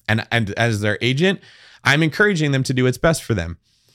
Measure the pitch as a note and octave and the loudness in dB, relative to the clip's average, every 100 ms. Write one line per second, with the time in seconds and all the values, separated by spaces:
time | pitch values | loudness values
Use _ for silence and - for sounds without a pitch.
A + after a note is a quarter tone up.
0 | - A2 - A#2 G2 G2 A#2 G#2 G#2 G#2 | -2 -2 0 -2 -2 -2 0 0 -2 -2
1 | A#2+ C3+ F#3 F#3+ - - - - - C#3+ | -2 0 0 0 -8 -20 -20 -4 2 2
2 | D#3+ - G#3 F3 D3 C3+ C3 B2+ B2+ B2 | 2 2 0 2 0 0 0 0 0 2
3 | E3 D#3 - G#2+ E2 E2 _ _ _ | 0 0 -2 -4 -4 -10 _ _ _